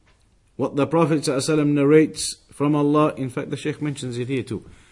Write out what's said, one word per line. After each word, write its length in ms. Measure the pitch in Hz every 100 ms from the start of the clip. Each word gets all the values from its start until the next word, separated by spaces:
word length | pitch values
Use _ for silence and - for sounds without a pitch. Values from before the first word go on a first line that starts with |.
| _ _ _ _ _ -
what 180 | 135 139
the 100 | 139
Prophet 360 | 165 156 156
sallallahu 160 | 151 131
alaihi 200 | 131 156
wasallam 100 | 147
narrates 640 | 147 139 156 151 - - - _
from 240 | - 147 147
Allah, 400 | 143 151 151 -
in 140 | 131
fact 200 | 143 -
the 80 | 143
Shaykh 240 | 151 135
mentions 380 | 151 131 127 120
it 80 | 123
here 160 | 135
too. 200 | - 107 - - _